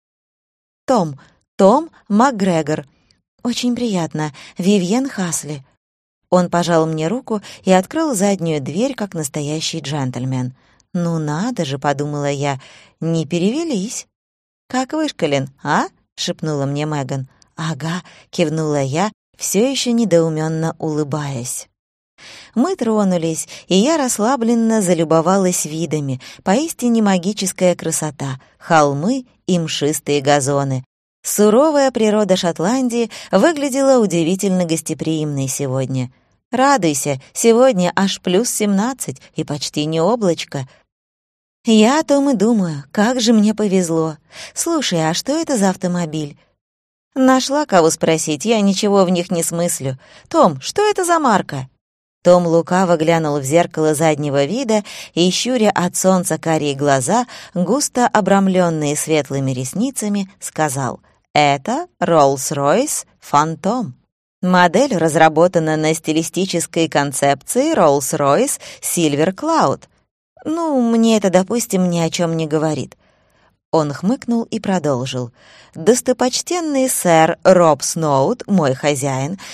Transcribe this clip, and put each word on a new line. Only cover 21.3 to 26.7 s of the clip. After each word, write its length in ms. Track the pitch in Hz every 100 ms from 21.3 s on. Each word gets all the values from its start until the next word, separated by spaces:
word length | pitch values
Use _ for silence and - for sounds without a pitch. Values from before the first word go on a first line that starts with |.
| 131 127 - - _ _ _ _ _ - - -
Мы 220 | 220 339 381
тронулись, 720 | 226 214 190 180 165 156 - - -
и 60 |
я 220 | 190 269 330
расслабленно 840 | 254 - 214 269 226 233 226 220
залюбовалась 840 | 180 165 156 160 160 196 185 180
видами. 560 | 151 160 165 151 139 127 - -
Поистине 580 | - 233 330